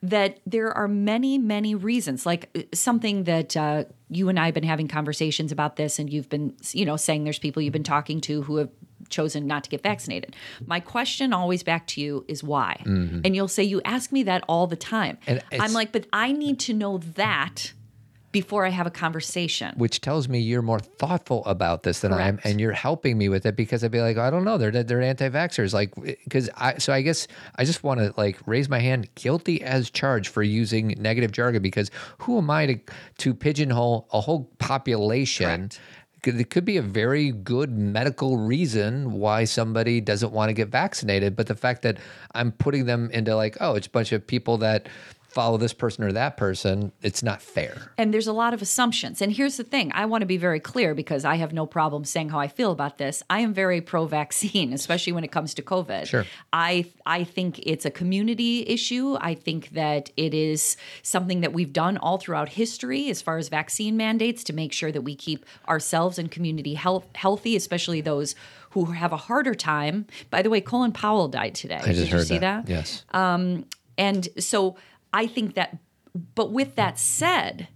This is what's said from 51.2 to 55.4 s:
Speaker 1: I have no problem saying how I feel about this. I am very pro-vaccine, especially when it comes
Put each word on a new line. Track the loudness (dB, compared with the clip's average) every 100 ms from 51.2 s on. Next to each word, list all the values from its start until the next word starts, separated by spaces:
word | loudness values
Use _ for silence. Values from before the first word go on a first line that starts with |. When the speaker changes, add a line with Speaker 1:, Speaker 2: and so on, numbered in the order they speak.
| 2
Speaker 1:
I | 2
have | 0
no | -2 -4
problem | 0 0 0
saying | -4 -4 -2
how | -2
I | -4
feel | 0 0
about | 0 -4 -4
this. | -6 -6 -2
I | 0
am | 2
very | 2 2 2
pro-vaccine, | 0 0 0 0 0 -2 0 0 0
especially | -2 -2 0 0
when | -2
it | -2
comes | -4